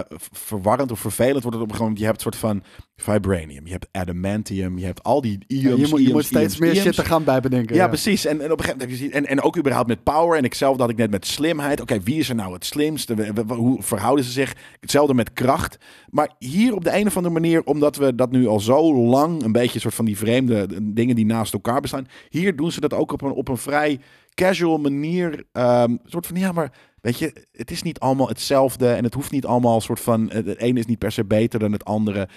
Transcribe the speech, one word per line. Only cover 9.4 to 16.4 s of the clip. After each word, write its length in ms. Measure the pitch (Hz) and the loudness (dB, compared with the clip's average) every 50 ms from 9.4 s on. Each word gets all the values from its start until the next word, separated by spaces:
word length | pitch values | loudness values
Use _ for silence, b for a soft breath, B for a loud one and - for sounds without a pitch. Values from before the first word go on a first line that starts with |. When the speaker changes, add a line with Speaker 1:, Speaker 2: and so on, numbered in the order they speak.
| 139 | 2
Speaker 1:
ook 140 | 151 156 175 | 2 2 2
überhaupt 300 | 147 135 120 120 123 113 | 0 2 2 2 0 0
met 140 | 117 - - | -2 -2 0
power. 340 | - 143 156 165 170 165 156 | 0 2 2 4 4 2 2
En 60 | 135 | 2
ikzelfde 380 | 117 - - 147 135 135 127 131 | 0 0 0 2 2 2 2 2
had 80 | 117 | 0
ik 60 | 117 | 0
net 140 | 107 117 110 | 0 0 0
met 160 | 101 95 - | 0 -2 -4
slimheid. 540 | - - - 139 160 170 151 143 147 143 147 | -4 -4 -2 0 0 0 0 -2 -2 -2 -2
Oké, 200 | 117 117 127 107 | -2 -2 -4 -2
wie 180 | 92 98 143 160 | -2 -2 -2 0
is 100 | 147 127 | 0 -2
er 60 | 131 | -2
nou 180 | 113 101 95 90 | -4 -4 -6 -8
het 120 | 87 - | -10 -10
slimste? 500 | - - 147 147 151 156 139 120 - 120 | -8 -2 -2 -2 -2 -2 -4 -6 -4 -4
We-, 180 | 107 107 104 107 | -4 -2 -2 -2
we-, 140 | 107 117 | -4 -4
we-, 80 | 107 127 | -4 -2
hoe 280 | 117 117 123 131 101 101 | 0 0 0 0 0 -2
verhouden 420 | - 120 101 101 117 131 147 131 | -4 -4 -2 0 2 2 2 0
ze 60 | 123 | -2
zich? 240 | 123 131 135 127 - B B B B B | -2 -4 -4 -4 -4 B B B B B
Hetzelfde 340 | - 104 - 139 147 147 135 | -8 0 2 2 4 4 4
met 180 | 123 110 - - | 2 0 0 -2
kracht. 440 | - 127 123 135 165 - - - - B B B B B B | -2 2 2 2 2 0 -6 -8 -12 B B B B B B
Maar 200 | B - 151 - - | B 0 0 -2 -2
hier 360 | - | -10